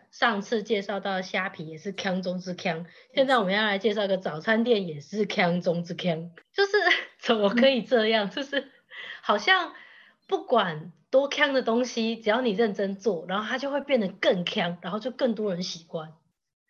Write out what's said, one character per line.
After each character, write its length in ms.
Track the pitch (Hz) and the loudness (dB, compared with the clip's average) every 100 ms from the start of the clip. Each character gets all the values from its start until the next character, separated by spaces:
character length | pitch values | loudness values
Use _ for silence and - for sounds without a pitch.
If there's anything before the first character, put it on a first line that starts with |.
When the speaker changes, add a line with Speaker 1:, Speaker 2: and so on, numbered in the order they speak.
| _ | _
Speaker 1:
上 300 | - 247 202 | -2 0 0
次 220 | 196 226 | -2 -2
介 180 | 208 208 | 0 -2
绍 180 | 196 196 | -2 -4
到 220 | 202 190 | -4 -4
虾 300 | 190 196 185 | -4 -4 -6
皮 160 | - 156 | -8 -12
也 100 | 160 | -12
是 160 | 202 | -10
呛 300 | 190 196 185 | -6 -2 -2
中 160 | 185 180 | -2 -4
之 180 | 180 180 | -6 -6
呛， 220 | 185 165 | -4 -4
Speaker 2:
没 60 | |
错。 60 | 175 - - - | -8 -16 -4 0
Speaker 1:
现 100 | 269 | 4
在 100 | 254 | 4
我 80 | |
们 80 | 185 | 2
要 100 | 202 | 0
来 160 | 220 196 | 0 0
介 140 | 220 | 0
绍 140 | 208 196 | 0 0
一 20 | |
个 80 | 185 | 0
早 240 | 185 156 | -2 -4
餐 240 | 226 220 | 0 2
店 220 | 233 214 180 | 4 2 0
也 120 | 147 | -8
是 280 | - 208 202 | -8 -4 -2
呛 340 | - 175 180 | 2 2 2
中 240 | 175 170 | 0 -2
之 100 | 170 | -4
呛， 360 | 175 180 160 170 - _ | -4 -2 -4 -6 -16 _
就 100 | - | 0
是 80 | 392 403 381 - | 2 4 4 2
<laughs> 240 | - _ | -2 _
怎 160 | - 220 | 0 2
么 140 | 202 | 4
可 180 | 240 269 | 4 4
以 140 | 254 | 4
这 260 | 202 247 214 | 2 2 4
样？ 180 | 226 202 | 2 0
Speaker 2:
嗯。 40 | |
Speaker 1:
就 120 | 302 | -4
是 300 | 277 277 - _ _ - - - | -4 -4 -6 _ _ -16 -14 -6
好 140 | - 208 | 0 2
像 380 | 285 381 320 - - - - _ - | 4 2 2 -8 -20 -20 -20 _ -4
不 200 | 370 - | -4 2
管 440 | 240 190 151 165 - _ | 2 2 -2 -10 -18 _
多 180 | 262 277 | 2 2
呛 240 | 277 285 | 2 2
的 100 | 262 | 2
东 220 | 233 226 | 2 2
西， 320 | 254 233 226 226 | 0 -2 -2 -2
只 140 | 214 | 0
要 100 | 226 | 2
你 120 | 254 | 2
认 200 | 190 233 | 2 0
真 240 | 190 196 196 | 0 -4 -2
做， 300 | 233 170 175 | -2 -2 -2
然 100 | 196 | -4
后 60 | 214 | -4
它 120 | 254 | -4
就 120 | 277 | -4
会 100 | 285 | -4
变 180 | 277 262 | 0 0
得 80 | 190 | 0
更 360 | - 320 196 | 0 0 2
呛， 340 | 175 214 175 175 | 0 -2 -4 -4
然 100 | 180 | -6
后 60 | 208 | -6
就 120 | 247 | -6
更 240 | 247 262 | -2 -2
多 180 | 214 214 | 0 -2
人 100 | 175 | -4
喜 220 | 185 170 - | -6 -10 -10
欢。 280 | 165 160 - _ _ _ _ _ | -10 -10 -16 _ _ _ _ _